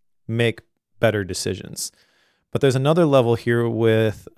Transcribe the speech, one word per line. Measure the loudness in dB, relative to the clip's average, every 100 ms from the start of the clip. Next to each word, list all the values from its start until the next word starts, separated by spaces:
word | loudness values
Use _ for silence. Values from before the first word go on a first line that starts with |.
| _ _ -8
make | -2 -2 -4 -12 _ _ _
better | -2 0
decisions. | -4 -8 -8 -8 -10 -12 -14 -14 _ _ _ _ _
But | -2
there's | 0 2
another | 2 2 4
level | 4 2 0
here | 0 0 -2
with, | 0 2 2 0 -4 -14